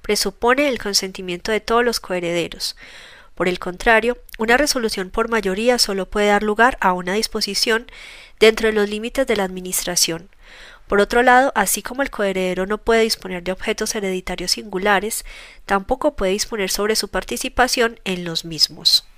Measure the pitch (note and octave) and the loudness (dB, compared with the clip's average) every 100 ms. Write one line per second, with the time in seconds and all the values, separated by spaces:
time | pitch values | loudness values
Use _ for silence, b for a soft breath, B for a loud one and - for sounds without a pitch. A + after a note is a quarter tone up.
0 | - G3+ G3+ - A#3 B3+ D4 A#3 G#3 G3+ | -2 -2 -2 0 2 4 2 0 -2 -2
1 | F#3+ F#3 F#3 F3 - G#3+ - A#3 A#3+ A3+ | -2 -8 -8 -6 -2 -2 2 2 2 0
2 | - F#3 F3 F3 E3 - - - B B | -4 -4 -2 -2 -4 -6 -8 -8 B B
3 | B B B - F3 F3+ - F3+ - A3 | B B B -4 -2 -2 -6 -2 4 4
4 | A3+ B3 - - A3 A#3+ D4 C4 A3 - | 4 -4 -10 -8 0 2 2 0 -2 -4
5 | F#3 - A3+ A3+ G3 F#3 A#3 B3 - G3 | -6 -2 0 0 0 0 2 2 2 -2
6 | F#3 G#3+ G#3 G3+ G#3 G#3+ A#3+ B3 F#3+ F3+ | -4 0 4 4 2 4 4 4 0 0
7 | F3+ G3+ A3 A3 G#3 G3 - A3+ A#3+ B | -2 -4 -2 -4 -4 -2 0 0 -2 B
8 | B B B - A3 A3 A3 G#3+ G#3 G#3+ | B B B 6 6 6 2 2 0 -2
9 | A3+ C4 C4 G#3 F#3+ F#3 F3+ F3+ - F3 | -6 -2 0 0 0 -4 -6 -4 -2 0
10 | - E3 F3+ - B B B B - G3+ | 0 -2 -10 -20 B B B B -2 2
11 | G3+ A#3+ B3+ B3 C4+ - G3 - - B3 | 4 4 6 6 6 2 0 -2 -6 -4
12 | C#4 - G3+ F#3+ F#3 F3+ F#3+ G#3+ - A3+ | -4 -2 -2 0 -2 -2 -4 -4 2 4
13 | A3+ - F#3+ F3+ F3 F#3 - G#3+ G#3+ A3+ | 4 0 -6 -8 -6 -6 -4 -4 -4 -4
14 | G3 F#3 - F3+ F3+ - A3+ F#3+ G3+ G3 | -4 -4 -6 -6 -2 -4 -2 -2 2 2
15 | G#3 - - B B B - G3 F#3+ B3+ | 2 -6 -10 B B B -2 -2 0 0
16 | D4+ C#4+ G3 G3 - A3+ F#3+ - G#3 G#3+ | 0 0 -2 0 -4 -4 -4 -2 0 0
17 | G3+ F#3 - A#3 C4 - B3 - A#3 A#3 | -2 -6 -6 -6 -6 0 0 2 0 -2
18 | - F3+ F3 E3 E3 D#3+ - D3+ E3+ - | -6 -6 -4 -6 -6 -2 -2 0 0 0
19 | - | 0